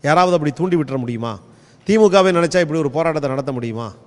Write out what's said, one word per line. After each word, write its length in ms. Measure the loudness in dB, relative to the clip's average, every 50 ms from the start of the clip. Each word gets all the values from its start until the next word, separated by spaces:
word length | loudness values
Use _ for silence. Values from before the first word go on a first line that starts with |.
யாராவது 300 | 2 2 4 4 4 4
அப்படி 200 | 2 0 0 -2
தூண்டி 240 | -2 -2 -2 0 0
விட்டுற 200 | -2 -2 -2 -4
முடியுமா? 440 | -6 -6 -6 -6 -6 -6 -8 -8 -10 -14 -20 -20 _ _ _ _ _ _
திமுகவே 460 | 0 4 4 4 6 6 4 4 4
நினைச்சா 280 | 2 2 0 2 2 0
இப்படி 180 | 0 0 -2 -2
ஒரு 120 | -2 -2
போராட்டத்தை 400 | -2 -2 -2 -2 -2 -2 -4 -4
நடத்த 220 | -4 -4 -6 -6
முடியுமா? 420 | -6 -6 -6 -8 -8 -8 -10 -10 -12 -18 -20